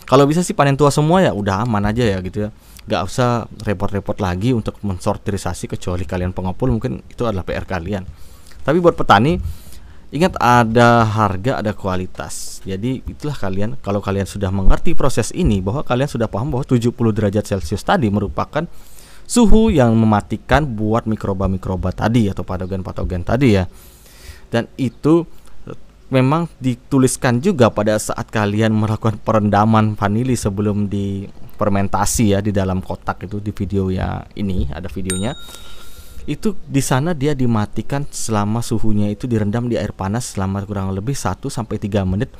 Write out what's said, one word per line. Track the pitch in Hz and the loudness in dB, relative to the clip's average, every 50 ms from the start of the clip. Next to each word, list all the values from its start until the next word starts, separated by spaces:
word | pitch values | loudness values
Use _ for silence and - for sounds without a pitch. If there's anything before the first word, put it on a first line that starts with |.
| - | -2
Kalau | - 131 135 143 139 | 2 4 4 6 4
bisa | 151 175 180 | 4 0 -2
sih | - | -2
panen | 208 - 143 139 139 | 0 0 2 2 4
tua | 135 151 143 | 4 4 4
semua | - 156 151 156 170 190 180 | 4 4 2 4 4 4 4
ya, | 131 | 2
udah | 87 101 104 101 98 95 113 | 0 0 -2 0 0 0 0
aman | 123 110 101 101 104 | 0 0 0 0 0
aja | 110 120 123 | 0 0 0
ya | 110 95 95 | 0 0 -2
gitu | 90 92 - 107 104 107 | -4 -6 -6 -6 -6 -6
ya. | - - - - - - - | -8 -14 -20 -20 -20 -20 -6
Nggak | - 107 85 - - | -4 -2 -2 -2 -4
usah | - - 123 123 120 117 - - - - - | -2 0 0 0 0 -2 -4 -8 -12 -10 -6
repot-repot | 107 101 92 101 101 - 98 - - 104 - | -4 -4 -2 -2 -2 -2 -4 -4 -4 -4 -2
lagi | 110 90 90 92 101 123 | -2 -2 -2 -2 0 0
untuk | 131 113 101 110 - - - | 0 0 -2 -4 -8 -6 -6
mensortirisasi, | 101 95 90 - 107 98 - - 113 98 95 - - 90 - - - | -6 -6 -4 -4 -4 -4 -4 -4 -6 -6 -4 -4 -6 -6 -6 -8 -8
kecuali | - - - 98 90 87 - | -8 -8 -6 -6 -4 -4 -4
kalian | - 92 90 90 90 90 | -4 -4 -4 -4 -4 -4
pengepul, | - 92 92 92 - 131 131 | -4 -6 -6 -4 -2 -2 0
mungkin | 120 110 110 - - - - - | 0 -2 -2 -6 -8 -8 -12 -16
itu | - - 123 | -10 -6 -4
adalah | 113 101 92 85 - | -4 -2 -4 -4 -4
P | 62 | -6
R | 87 85 | -6 -6
kalian. | - 92 92 82 92 104 95 92 - - - - - - - - - - - - | -6 -6 -6 -6 -6 -6 -6 -8 -10 -14 -16 -16 -16 -16 -18 -18 -18 -14 -6 -2
Tapi | - 147 185 | 0 0 4
buat | 175 170 - | 4 4 4
petani, | - - - 110 101 113 147 175 185 - - - - - - - - - - - - - - - | 4 2 4 4 4 4 4 0 0 -2 -6 -8 -8 -12 -14 -16 -16 -16 -18 -18 -18 -18 -10 -2
ingat | 143 175 190 - - | 0 0 0 2 2
ada | - 120 123 120 120 110 113 120 120 117 120 117 113 | 4 6 6 6 4 4 6 6 6 8 8 6 4
harga, | 107 104 110 107 98 92 95 98 127 127 71 | 2 2 2 2 2 0 0 -2 -2 -2 -2
ada | - 107 101 | -2 -4 -4
kualitas. | - - 95 92 92 92 87 - - 71 - - - - - - - - | -4 -4 -2 -2 -2 -4 -6 -8 -10 -10 -10 -10 -10 -10 -10 -12 -10 -8
Jadi | - 95 95 104 123 131 113 - - | -8 -6 -4 -4 -4 -4 -4 -8 -10
itulah | 90 - - 151 139 | -12 -8 -8 -6 -4
kalian, | - - 98 95 98 101 113 131 - | -2 -2 -2 0 0 0 0 0 -4
kalau | - 98 101 104 | -4 -2 -2 -2
kalian | - 98 98 98 98 - | -2 -2 -2 -2 -2 -4
sudah | - 101 98 92 95 | -4 -4 -2 -2 0
mengerti | 98 95 101 131 - - - - | 6 6 8 8 8 8 8 8
proses | - - 135 - 127 110 - - | 10 8 8 4 2 0 0 -2
ini, | - 180 135 107 95 | 0 2 2 2 2
bahwa | 90 98 107 143 - | 0 -2 -2 -2 -2
kalian | - 123 123 139 147 | 0 0 0 0 -2
sudah | - 120 113 104 | -2 -2 -4 -2
paham | - 98 120 156 143 | -2 -4 -4 -2 -4
bahwa | 120 147 | -4 0
tujuh | - 139 120 113 120 110 | 0 0 2 2 0 0
puluh | - 120 113 | 2 0 0
derajat | 107 110 104 101 95 107 101 | 2 2 0 0 0 0 -2
Celcius | - 104 98 - - 104 98 | -2 -4 -4 -2 -4 -6 -4
tadi | - - 185 196 127 104 | 0 0 0 2 2 0
merupakan | 98 104 101 - - - 101 - - 147 170 - - - - - - - - - - - - - | 0 0 -2 -2 -4 -6 -6 -4 -4 -6 -6 -6 -10 -14 -14 -16 -18 -20 -20 -20 -20 -18 -12 -2
suhu | - 240 240 202 214 220 220 226 | 2 4 8 10 10 8 8 6
yang | 196 143 123 117 113 | 6 6 6 6 6
mematikan | 113 113 110 107 101 - - 110 104 - - 123 139 156 | 4 4 4 4 2 0 -2 -8 -10 -2 0 2 2 2
buat | 143 113 101 107 107 113 117 - | 0 -4 -2 -2 0 0 0 0
mikroba-mikroba | 113 110 104 - 101 98 95 98 95 95 92 - - 95 90 87 92 - | -2 -4 -4 -2 -4 -4 -2 -2 -2 -2 -2 -4 -4 -4 -2 -2 -4 -2
tadi | - 104 107 117 123 110 98 | -2 -2 2 2 2 2 2
atau | 95 95 | 0 -4
patogen-patogen | 92 - 98 90 92 92 98 95 92 95 92 - 95 85 90 87 | -6 -6 -6 -6 -6 -6 -6 -6 -6 -8 -6 -6 -4 -4 -4 -4
tadi | 85 - 101 127 143 127 104 | -2 -2 0 4 4 4 4
ya. | 95 90 - - - - - - - - - - - - - - - - - | 4 2 0 -6 -14 -20 -20 -20 -20 -20 -20 -20 -20 -20 -20 -18 -20 -14 -6
Dan | - 117 113 - - - | -4 -4 -4 -4 -6 -6
itu | 135 117 - - - 143 160 170 165 - - - - - - - - - - - - - - - - - | -4 -4 -4 -2 2 4 4 4 2 -2 -10 -16 -16 -12 -12 -12 -10 -10 -12 -14 -14 -18 -20 -20 -10 0
memang | 131 131 127 131 147 165 170 165 - - | 2 2 2 4 2 0 -2 -4 -8 -4
dituliskan | 127 131 120 - - - 143 135 127 123 - - - 131 120 120 | -4 -4 -4 -4 -4 0 2 4 4 4 2 0 0 0 0 2
juga | 143 208 196 131 117 104 | 2 0 4 4 4 4
pada | - - 104 107 107 107 | 4 2 0 2 0 0
saat | - - - - - - - | -2 -4 -6 -6 -8 -4 -2
kalian | 113 107 101 101 107 113 110 110 | 0 0 0 2 2 2 2 2
melakukan | 107 107 104 110 107 - 117 104 104 | 2 2 0 -2 0 0 -2 -2 -2
perendaman | - - 110 110 104 104 101 101 107 113 113 110 107 107 107 | -2 0 2 2 2 4 4 4 4 4 4 4 4 2 0
vanili | - 107 101 101 110 123 131 123 | -2 -2 0 0 0 0 0 -2
sebelum | 107 - 110 98 98 104 104 101 104 104 98 | 0 0 -2 -2 0 -2 0 0 0 -2 -2
difermentasi | 101 101 98 101 98 98 98 - - - - - - - 104 104 - 98 98 98 - 95 104 - - - 117 101 98 | -2 -4 -4 -4 -4 -6 -8 -10 -12 -14 -14 -12 -6 -2 0 0 2 2 2 0 0 0 0 0 2 2 4 4 4
ya, | 98 | 2
di | 101 107 | 2 0
dalam | 95 101 95 95 92 95 | 0 0 0 0 -2 -4
kotak | 92 - 85 - - - 95 - - 92 | -4 -6 -10 -8 -6 -8 -8 -6 -8 -10
itu, | 104 104 | -10 -8
di | 101 104 98 | -8 -8 -6
video | - 104 90 101 98 95 92 92 | -4 -4 -2 -2 -2 0 0 -2
ya | 95 92 92 92 92 - - - | -2 -2 -4 -4 -6 -10 -12 -8
ini | - 104 98 95 95 - - - | -6 -4 -2 0 0 -2 -2 -4
ada | 78 90 90 | -6 -8 -8
videonya. | - 107 90 92 90 92 98 120 151 - - - - - - - - - - - - - - - - - - | -8 -6 -4 -4 -4 -2 -2 -4 -6 -8 -10 -14 -14 -14 -12 -10 -10 -10 -8 -10 -10 -12 -14 -14 -12 -10 -6
Itu | - 147 - - 220 196 - - | -6 -6 -2 -2 -2 -2 -2 -4
di | 139 131 139 | -2 -2 -2
sana | 127 - 147 127 143 170 180 | 0 2 0 0 0 0 -2
dia | 139 123 151 151 127 | -2 0 0 0 2
dimatikan | 131 120 117 107 104 - - 123 110 - 139 139 147 - | 2 2 2 2 0 -2 -4 -4 -4 -2 -4 -4 -4 -6
selama | - - - - 110 104 104 104 110 117 117 | -6 -6 -4 -2 0 0 0 0 -2 -2 -2
suhunya | - 120 104 - 113 104 104 104 104 104 | -2 0 2 4 4 4 4 2 0 -2
itu | - - 127 | -4 -4 -2
direndam | 117 107 104 101 104 117 117 123 | 0 0 0 0 -2 -2 -2 -2
di | 113 71 | -2 -2
air | 90 101 - | -2 -4 -6
panas | - 95 95 104 120 120 - - | -4 -4 -4 -2 -4 -4 -6 -6
selama | 104 95 98 98 101 101 | -4 -4 -2 -2 -4 -4
kurang | 98 104 98 95 95 98 95 | -4 -6 -4 -4 -4 -4 -4
lebih | 95 123 139 | -4 -4 -6
satu | - - 196 180 - - 139 - | -4 -2 -4 -4 -4 -6 -8 -6
sampai | 135 113 - 107 107 | -6 -6 -6 -6 -6
tiga | - 104 98 101 | -6 -2 -2 0
menit, | 95 92 92 101 123 - - - | 0 0 0 -2 -2 -4 -8 -16